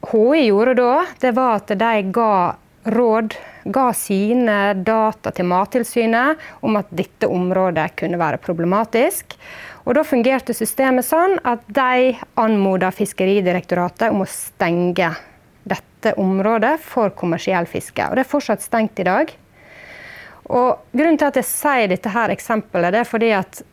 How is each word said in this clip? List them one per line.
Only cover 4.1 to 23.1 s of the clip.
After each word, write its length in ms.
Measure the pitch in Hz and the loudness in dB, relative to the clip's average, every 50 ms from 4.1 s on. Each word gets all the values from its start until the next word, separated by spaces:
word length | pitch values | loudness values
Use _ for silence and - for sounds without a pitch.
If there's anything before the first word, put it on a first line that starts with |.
| 208 190 196 214 240 254 247 226 208 202 196 202 208 | 0 0 2 2 2 2 2 2 2 2 2 0 0
data 560 | 190 180 220 220 220 220 220 214 - _ - | 0 0 0 2 2 2 0 -2 -4 _ -10
til 140 | - - 185 | -6 -4 -2
Mattilsynet 920 | 180 180 180 196 202 - 247 240 - - 247 226 226 226 226 247 277 311 311 - - - - - | 0 2 0 0 0 0 -2 -2 0 -2 0 0 2 2 2 2 0 0 -2 -6 -20 -18 -6 -2
om 140 | 220 220 208 | 0 0 0
at 100 | 196 - | -2 -4
dette 380 | - 165 - - _ _ - - | -6 -6 -6 -6 _ _ -2 0
området 720 | - 180 180 180 185 190 185 185 175 160 156 160 - - | 0 0 0 0 0 2 0 0 0 0 -2 -2 -4 -6
kunne 200 | - 165 175 175 | -4 -4 -2 -2
være 200 | 170 156 127 - | -2 -2 -2 -4
problematisk. 1000 | - - 175 165 165 175 190 202 226 226 - 226 254 330 - - - _ - _ - - - - - - - - - | -4 -6 -4 -2 0 0 2 0 0 0 0 2 2 2 0 -4 -10 _ -20 _ -20 -20 -20 -18 -18 -18 -20 -12 -4
Og 120 | - 247 | 0 0
da 80 | 285 311 | 0 2
fungerte 500 | 302 - 247 233 254 262 262 254 - 233 | 2 2 2 2 2 2 0 -2 -4 -4
systemet 480 | - 226 208 - - 269 262 254 254 247 | -4 -4 -6 0 0 2 2 2 2 0
sånn 320 | - - 320 349 381 392 - - | 0 2 2 2 2 2 0 0
at 220 | 254 240 226 - - | -2 -4 -4 -6 -4
de 480 | 208 269 262 254 254 254 254 262 247 - - _ _ - | -2 0 0 2 2 4 2 2 2 -2 -8 _ _ 0
anmodet 540 | 233 220 220 208 196 196 190 185 185 185 185 | 2 2 2 2 2 2 2 2 0 -2 0
Fiskeridirektoratet 1160 | - 214 202 - - 190 185 196 208 190 180 180 180 165 _ 180 175 175 175 - - 226 226 208 | -2 -4 -6 -2 -2 0 2 2 2 2 2 0 -2 -2 _ -2 -2 -2 -2 -2 -2 -2 0 0
om 100 | 208 190 | 0 -2
å 60 | - | -4
stenge 800 | - - - - - _ 208 196 170 175 175 180 175 180 185 165 165 - - - - _ _ _ _ _ _ 208 | -6 -12 -14 -14 -6 _ 0 0 2 2 0 0 0 0 0 0 -2 -6 -14 -20 -20 _ _ _ _ _ _ -8
dette 460 | 196 - - _ _ _ - 226 - | -8 -8 -8 _ _ _ -2 -2 -2
området 640 | - 196 185 190 190 196 214 226 226 208 240 302 320 | 0 0 0 0 0 0 0 2 2 2 0 0 -2
for 300 | - - - 262 226 196 | -4 -6 -2 0 0 0
kommersiell 580 | - - - 175 165 165 - - 190 180 170 - | -2 -4 -4 -4 -4 -2 -2 -2 -2 -2 -2 -2
fiske. 400 | - - - - - - 98 76 | -6 -8 -10 -8 -6 -4 -4 -2
Og 80 | - | 0
det 80 | 233 262 | -2 -2
er 80 | - | 0
fortsatt 320 | - 294 269 - 220 202 - | -2 -4 -2 -2 -4 -4 -2
stengt 360 | - - 226 220 208 - - | -4 -2 -2 -2 -2 -2 -2
i 40 | 190 | -2
dag. 300 | 180 185 220 311 320 - - _ _ _ - - - - - - - - - - - - - - - - - _ - | 0 2 0 0 -2 -4 -18 _ _ _ -20 -20 -20 -20 -20 -20 -20 -20 -20 -20 -20 -20 -20 -20 -20 -20 -20 _ -4
Og 300 | - 247 247 254 - - - _ _ | 0 2 2 2 0 -2 -4 _ _
grunnen 220 | 247 302 339 320 302 | 0 2 4 4 4
til 80 | 302 285 | 2 2
at 80 | 277 | 2
jeg 140 | 269 220 - | 0 -2 -2
sier 400 | - - - 302 285 254 226 196 | -6 -2 0 0 2 2 2 2
dette 180 | 180 180 - 233 190 | 0 -2 -2 -4 -2
her 180 | 233 226 208 | 0 0 0
eksempelet, 640 | - 190 - - 233 220 - - - 175 170 175 185 | -2 -4 -4 -4 -2 -2 -2 -4 -2 0 0 2 2
det 80 | 220 | 0
er 80 | 240 | 0
fordi 240 | 240 | 0